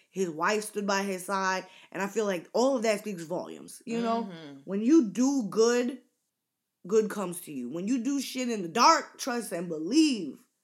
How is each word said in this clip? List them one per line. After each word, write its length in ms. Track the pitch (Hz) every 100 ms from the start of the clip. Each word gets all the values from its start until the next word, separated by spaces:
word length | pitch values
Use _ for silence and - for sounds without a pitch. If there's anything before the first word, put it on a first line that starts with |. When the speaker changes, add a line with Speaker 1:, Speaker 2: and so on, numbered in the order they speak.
| _
Speaker 1:
His 180 | 180 185
wife 340 | 156 175 214
stood 240 | 208 202 202
by 160 | 196
his 220 | 202 185 180
side. 400 | 190 190 190 - - -
And 100 | -
I 60 | 196
feel 180 | 208 208
like 240 | 180 -
all 240 | 208 254 269
of 60 |
that 160 | 214 208
speaks 240 | 208 185
volumes, 580 | 160 170 80 78 - - -
you 160 | 233
know? 220 | 233 226
Speaker 2:
Mm-hmm. 360 | 214 165 151 139 -
Speaker 1:
When 160 | 196
you 280 | 226 320 220
do 340 | 170 254 277 202
good, 500 | 170 226 240 247 269 _ _ _ _ _ _ _ _ 175
good 220 | 220 202
comes 320 | 208 185 170
to 100 | -
you. 180 | 139 120
When 180 | 160 202
you 120 | 262
do 160 | 226 277
shit 280 | - 254 247
in 120 | 220
the 40 | 170
dark, 520 | 165 285 311 - -
trust 320 | - 240 196
and 160 | 170 175
believe 680 | 156 160 285 311 226 151 - _ _